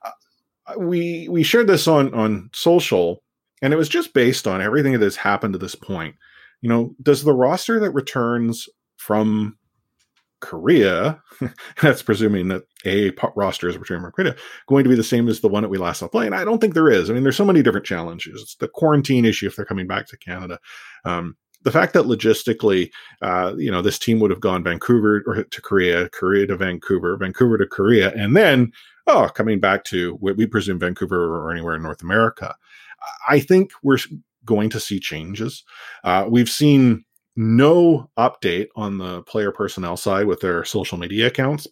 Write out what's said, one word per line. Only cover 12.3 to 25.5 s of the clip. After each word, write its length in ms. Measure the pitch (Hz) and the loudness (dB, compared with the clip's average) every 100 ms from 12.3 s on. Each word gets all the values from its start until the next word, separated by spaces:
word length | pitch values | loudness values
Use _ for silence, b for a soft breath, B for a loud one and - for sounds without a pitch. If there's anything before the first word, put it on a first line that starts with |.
| 101 90 | 0 -2
that 140 | 92 _ _ 95 | -6 _ _ -2
a 260 | 98 98 | 0 0
po-, 220 | - - - | -2 -6 -2
roster 320 | 98 - 87 | -4 -2 -6
is 100 | 87 | -6
returning 260 | - 87 | -8 -10
from 80 | 87 | -8
Korea, 240 | - 190 - B B - | -4 -4 -4 B B 2
going 160 | 139 | 4
to 60 | 127 | 6
be 60 | 123 | 4
the 80 | |
same 240 | 113 120 117 | 2 0 0
as 140 | 110 | 2
the 80 | 104 | 2
one 140 | 104 | 0
that 60 | 107 | -2
we 80 | 95 | -2
last 220 | 87 82 | -4 -6
saw 80 | 85 | -6
play? 180 | 226 220 | -4 -2
And 100 | 190 | -2
I 100 | 208 | -2
don't 140 | 226 | 0
think 140 | 220 | 0
there 160 | 165 156 | 4 4
is. 200 | 101 85 | 4 2
I 40 | |
mean, 100 | 120 | 0
there's 120 | 135 - | 0 2
so 100 | 202 | 4
many 180 | 175 | 4
different 220 | 123 101 - | 2 -2 -6
challenges. 560 | 90 85 85 - - | -8 -8 -12 -16 -16
It's 140 | - - | -20 -12
the 120 | - | -10
quarantine 580 | - 160 147 143 127 117 | -4 0 0 0 2 2
issue 220 | - 95 | 0 -6
if 80 | - | -8
they're 100 | 101 | -8
coming 220 | 95 90 | -8 -6
back 200 | 101 - | -8 -10
to 100 | - | -20
Canada. 420 | - 90 90 85 B B B B | -16 -14 -12 -16 B B B B
Um, 320 | 87 87 85 - _ _ | -8 -6 -8 -14 _ _
the 80 | 127 | 0
fact 220 | 139 - | 0 2
that 120 | 180 123 | 2 0
logistically, 840 | 110 113 107 - 113 110 95 87 B B B | 0 2 0 -2 -2 2 2 -2 B B B
uh, 320 | 98 90 90 - | -4 -2 -2 -4
you 120 | 139 | -4
know, 120 | 92 | -2
this 180 | 98 - | -2 -2
team 220 | - 113 | -2 2
would 100 | 104 | 2
have 80 | 90 | 0
gone 240 | 101 92 | -2 -2
Vancouver 600 | 82 82 - 120 104 104 101 | -2 -4 2 2 4 0 -2
or 180 | 107 | -6
to 180 | - | -8